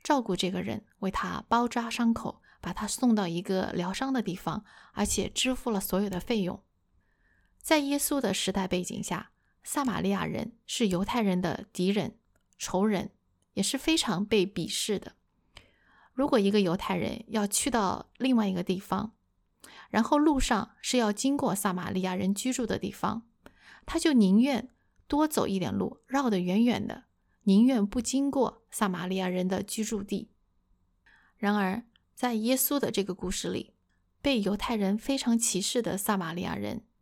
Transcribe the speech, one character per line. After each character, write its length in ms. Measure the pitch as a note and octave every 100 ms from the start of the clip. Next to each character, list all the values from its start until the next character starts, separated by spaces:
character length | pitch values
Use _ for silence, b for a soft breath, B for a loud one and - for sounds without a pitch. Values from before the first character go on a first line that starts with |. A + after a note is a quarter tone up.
照 200 | - C#4+
顾 140 | A3+ F3+
这 140 | F3+
个 120 | F3+
人， 240 | F#3+ G#3 - -
为 120 | G3
他 320 | G3 F#3 - -
包 180 | A#3 A#3+
扎 220 | A#3 A#3
伤 240 | A3+ A#3
口， 280 | A3+ - - b b
把 100 | -
他 160 | F3+ G#3
送 260 | - B3
到 140 | G#3+ F#3
一 140 | E3
个 320 | F#3+ F#3+ -
疗 180 | - F3
伤 220 | G3 C4+
的 80 | C4
地 140 | G3+ F3
方， 280 | - - - B B
而 120 | - G3+
且 240 | - G3
支 240 | - B3+
付 160 | B3+ -
了 100 | G#3
所 200 | F#3+ F#3
有 100 | G3+
的 100 | F3+
费 220 | - A#3
用。 200 | F3+ G3 _ _ _ _ _ _ _ _ _ _
在 180 | - D#4
耶 200 | C#4 C#4+
稣 220 | - C#4+
的 140 | G#3+
时 180 | F#3+ -
代 160 | F#3+ F#3
背 160 | F3+
景 180 | F3 -
下， 300 | - E3 - _ _ _
撒 220 | - - C4
玛 160 | G3
利 80 | F#3+
亚 160 | G3 D#3
人 320 | - - - -
是 240 | - A3
犹 160 | F3+ G3+
太 160 | B3
人 200 | G3+ F3+
的 240 | F3+ - -
敌 160 | - F#3
人、 300 | G#3 D3+ - _ _ _ -
仇 280 | - F#3 G#3+
人， 260 | G3 - _ _ _ _
也 100 | -
是 140 | G3 C4+
非 200 | - D#4+
常 280 | - F3 G3+
被 200 | A3 F#3
鄙 220 | F#3 D#3+
视 320 | - - G3+
的。 140 | - - _ _ _ - b b b b b
如 160 | - C#4+
果 100 | B3
一 140 | G3
个 80 | G#3
犹 160 | F#3+ F3+
太 220 | - F#3
人 260 | - - -
要 180 | A3 G3+
去 240 | - -
到 400 | A#3+ G3 - - -
另 180 | C4 B3
外 140 | G3+
一 40 |
个 100 | F#3
地 140 | F#3 F#3
方， 360 | - F#3+ G#3+ - _ _ _ _ B B B
然 140 | G3+
后 140 | A3+ D4
路 200 | D4+ C#4
上 380 | - A3 - _
是 160 | - B3+
要 160 | A3
经 240 | G#3 C4 C#4+
过 180 | B3+ G3
撒 160 | G3+
玛 180 | F3+ F#3+
利 120 | F#3+
亚 140 | F#3 F#3
人 200 | F#3+ G3+
居 160 | B3+
住 140 | B3+ A3
的 120 | F#3+
地 140 | -
方， 340 | - - A3+ - _ - B B B -
他 120 | E4
就 140 | E4
宁 300 | C4 G3 G3+
愿 280 | C4 B3+ - _ _ _ -
多 180 | D4 D4+
走 220 | - -
一 100 | F#3+
点 160 | D#3
路， 280 | G2+ - - -
绕 240 | C4+ C4
得 120 | G3
远 240 | F3+ F#3+ A#3+
远 200 | A3 -
的， 200 | - - _ _ _
宁 220 | - G3 B3
愿 220 | B3+ G3+
不 140 | B3+
经 280 | A#3 C4 C#4
过 360 | C4+ A#3 - _
撒 180 | - G3+
玛 180 | E3+ F3+
利 80 | F#3+
亚 140 | F#3
人 180 | F3+ F#3
的 160 | F#3+
居 220 | G3+ - G#3+
住 180 | G#3+
地。 260 | G3+ G3+ - _ _ _ _ _ _ _ _ b b b
然 180 | G3+ G#3
而， 300 | F#3+ G3 - _ _
在 200 | - B3
耶 240 | A3+ A3 C4
稣 200 | - C#4+
的 140 | C#4+
这 140 | - G3+
个 100 | G#3+
故 160 | F3+
事 180 | G3 -
里， 240 | - - _ _ _ _ _
被 200 | C#4+ C4
犹 160 | G3+ G#3
太 180 | - A3+
人 220 | G3 G#3
非 200 | - C4+
常 220 | - A#3
歧 220 | A3+ F3+
视 200 | G3+ B3
的 160 | A#3+ F#3+
撒 200 | - G3
玛 160 | E3
利 80 | E3+
亚 140 | F#3 -
人 300 | G#2 A3+ - _